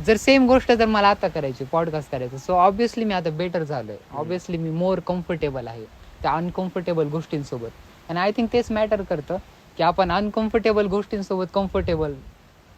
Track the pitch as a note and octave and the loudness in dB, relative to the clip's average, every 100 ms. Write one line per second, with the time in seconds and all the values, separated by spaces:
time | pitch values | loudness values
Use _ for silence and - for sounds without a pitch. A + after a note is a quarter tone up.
0 | D#3 A3 C#4 C4+ B3 B3+ - A#3 A3 G#3+ | 2 4 6 6 8 6 6 4 4 4
1 | G3+ G3+ F#3 D#3+ C#3 B2 C3 E3 E3 D3+ | 4 4 0 -2 -4 -6 -2 0 0 -4
2 | C#3 C3 B2 C3+ - F3+ F#3+ G3 A#3 A#3 | -4 -6 -6 -8 0 2 4 2 -2 -2
3 | G#3+ F#3 E3 D#3 F3+ F3 D3 C#3 G#2+ G2+ | -2 -2 -2 -4 -4 -4 -4 -6 -8 -12
4 | - C3+ E3 F3+ F#3+ E3 D#3+ E3 F#3 F3+ | -10 -8 -6 -6 -6 -6 -4 -2 0 0
5 | F3 F3+ E3+ E3 D3 C3 A#2 A#2 A2 - | -2 -6 -4 -4 -4 -4 -10 -14 -16 -20
6 | - - D3+ D#3 F3 F#3 F#3 F#3 F3 E3 | -20 -6 -2 -2 -2 -4 -6 -4 -2 0
7 | D3 D#3+ - D3+ C3+ B2 A2+ - - - | 0 -4 -4 -6 -6 -10 -10 -14 -20 -18
8 | - F3 G3 A3+ A3+ A#3+ A3+ G#3+ G#3+ G#3 | -6 -2 0 0 0 0 0 0 0 0
9 | F#3 D#3+ C#3 F#3 - - - - E3 F3 | -2 -4 -4 -8 -8 -20 -14 0 2 2
10 | F#3 F#3 G#3 A3 G#3+ A#3 A3 G#3+ G#3 G3+ | 2 0 0 -2 0 2 2 2 2 0
11 | G3 G#3 F#3+ F#3+ F3 G3 F#3+ F#3+ F3+ D#3+ | -2 -6 -4 -4 -2 -2 0 -2 0 0
12 | D3+ C3+ - - - - _ | -2 -6 -14 -20 -20 -20 _